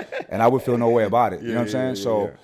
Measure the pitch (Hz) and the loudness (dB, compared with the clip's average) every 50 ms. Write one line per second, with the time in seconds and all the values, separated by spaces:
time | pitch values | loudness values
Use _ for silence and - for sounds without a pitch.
0 | - - - - - - - 101 113 120 131 127 - 127 120 117 120 117 117 117 | -6 -6 -8 -10 -10 -6 0 2 2 4 4 2 0 0 0 2 2 4 4 4
1 | 110 101 104 120 120 104 92 76 76 117 113 120 120 104 107 127 127 131 127 98 | 2 2 2 2 2 2 0 -4 -6 -4 -2 -2 -2 -2 -2 -2 -2 -4 -4 -4
2 | 98 123 110 104 98 85 - - | -2 -2 0 0 -2 -4 -6 -12